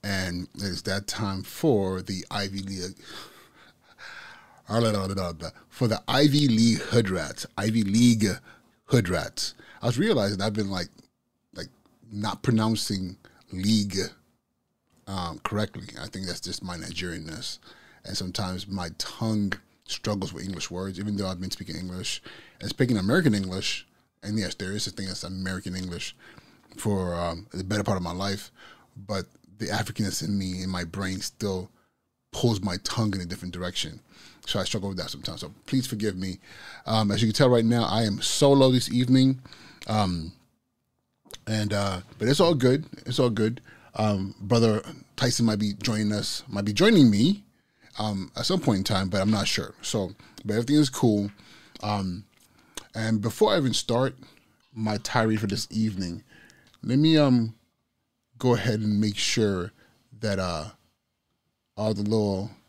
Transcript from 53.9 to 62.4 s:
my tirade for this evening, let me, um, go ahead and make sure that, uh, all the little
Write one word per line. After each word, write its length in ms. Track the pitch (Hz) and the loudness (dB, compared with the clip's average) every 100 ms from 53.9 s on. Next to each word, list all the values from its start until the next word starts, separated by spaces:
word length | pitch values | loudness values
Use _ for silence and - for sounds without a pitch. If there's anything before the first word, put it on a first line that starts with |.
| 120 131 131 - _ _ _ _ | 0 0 -4 -20 _ _ _ _
my 240 | 113 110 104 | -4 -2 -2
tirade 440 | - 127 110 110 | -2 2 2 2
for 60 | 101 | 0
this 220 | 98 - | -4 -4
evening, 540 | 110 110 95 90 85 - - - _ _ _ | -2 -2 -2 -6 -8 -14 -20 -20 _ _ _
let 160 | 107 131 | 0 4
me, 200 | 156 156 | 6 6
um, 360 | 143 123 113 - _ _ _ _ _ _ _ 113 | 6 4 2 -6 _ _ _ _ _ _ _ -2
go 160 | 123 | 2
ahead 260 | 117 110 110 | 2 2 0
and 180 | 107 104 | 2 2
make 200 | 107 101 | 2 0
sure 520 | - - 107 95 87 _ _ _ _ 113 | -2 2 2 0 -4 _ _ _ _ -8
that, 180 | 110 98 | -4 -2
uh, 300 | 92 82 76 - _ _ _ _ _ _ _ _ _ - | -2 -4 -8 -16 _ _ _ _ _ _ _ _ _ -4
all 160 | 110 | -2
the 80 | 101 | 0
little 520 | 104 110 104 95 | 0 2 2 0